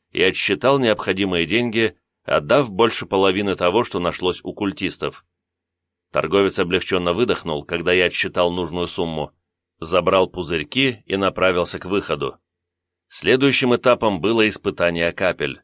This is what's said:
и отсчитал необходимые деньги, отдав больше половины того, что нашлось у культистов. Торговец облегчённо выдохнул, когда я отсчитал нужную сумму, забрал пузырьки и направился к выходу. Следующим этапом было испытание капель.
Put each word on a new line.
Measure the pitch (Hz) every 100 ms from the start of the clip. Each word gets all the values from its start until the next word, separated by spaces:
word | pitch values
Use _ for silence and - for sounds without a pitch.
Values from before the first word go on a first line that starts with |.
| _
и | 85
отсчитал | 92 90 - 98 127 139
необходимые | 120 104 - 95 98 87 80
деньги, | 110 120 110 113 - _ _
отдав | - 76 73 131 127
больше | 92 90 - -
половины | 95 98 95 101 90
того, | 90 101
что | 117 92
нашлось | 87 80 90 87
у | -
культистов. | - 101 92 90 - 73 - _ _ _ _ _ _ _ _ _
Торговец | - 78 95 95 92
облегчённо | 87 90 - 92 87
выдохнул, | 87 120 85 85 76 71
когда | 85 85
я | 90 87
отсчитал | - 98 90 87
нужную | 90 82 87 87
сумму, | - 85 78 71 _ _ _ _ -
забрал | 82 90 85 95 92
пузырьки | 90 80 82 73 127 135 110 -
и | 98
направился | 95 90 92 87 85 85
к | 90
выходу. | 98 - 76 69 - _ _ _ _ _ _ _
Следующим | - 90 127 139 120 123 117
этапом | 127 120 113 92
было | 92 117 107
испытание | 98 101 80 87 85 85
капель. | - 95 82 73 67